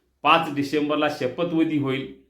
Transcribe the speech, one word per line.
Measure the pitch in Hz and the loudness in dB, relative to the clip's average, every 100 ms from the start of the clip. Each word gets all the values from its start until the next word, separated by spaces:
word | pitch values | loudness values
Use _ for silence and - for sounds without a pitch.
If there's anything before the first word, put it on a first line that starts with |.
| _ _ | _ _
पाच | 143 165 156 143 | 4 4 2 -4
डिसेंबरला | 139 151 147 151 151 | -2 -2 0 0 0
शपथविधी | - 127 - 170 160 156 147 | 0 -4 -2 -2 0 0 0
होईल. | 131 131 - - | -2 -4 -6 -14